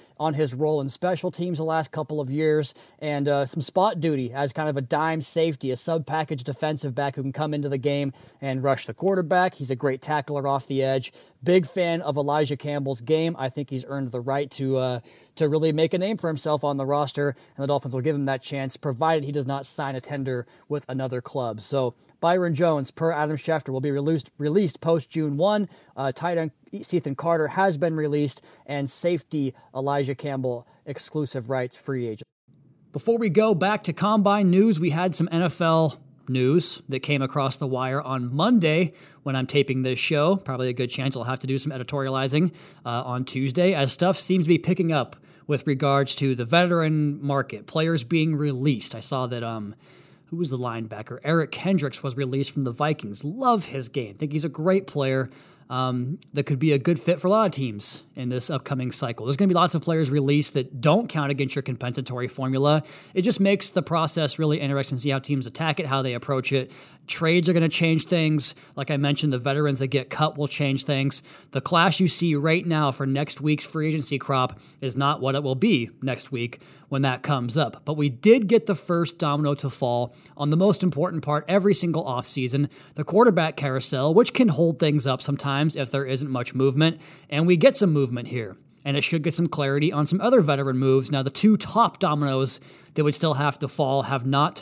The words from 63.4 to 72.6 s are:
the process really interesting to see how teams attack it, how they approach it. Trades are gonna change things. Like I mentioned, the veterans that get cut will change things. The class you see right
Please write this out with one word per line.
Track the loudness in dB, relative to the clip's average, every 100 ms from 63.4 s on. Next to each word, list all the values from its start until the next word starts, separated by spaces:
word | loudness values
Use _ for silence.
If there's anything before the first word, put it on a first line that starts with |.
| 2 2 0
the | -2
process | 0 0 0 0 -2 0
really | 0 2
interesting | 0 -2 -2 -2
to |
see | 0
how | 0
teams | 0 -2 -4
attack | -4 -2 -2
it, | -2
how | -2
they | -2
approach | -4 -2 -2 0
it. | 0 -2 -10 -20 -20 -10
Trades | -2 2 4 4
are |
gonna | 4 2
change | 2 2 2 2
things. | 2 4 2 0 -4 -12 -10
Like | -4
I | 0
mentioned, | 2 2 0
the | 0
veterans | 0 0 0 0
that | 0
get | 0 -2
cut | 0 0 0
will | -4
change | -2 0 0
things. | 0 0 0 -2 -8 -20 -8
The | -6
class | 0 4 4 4
you | 2
see | 2 2 2
right | 2 2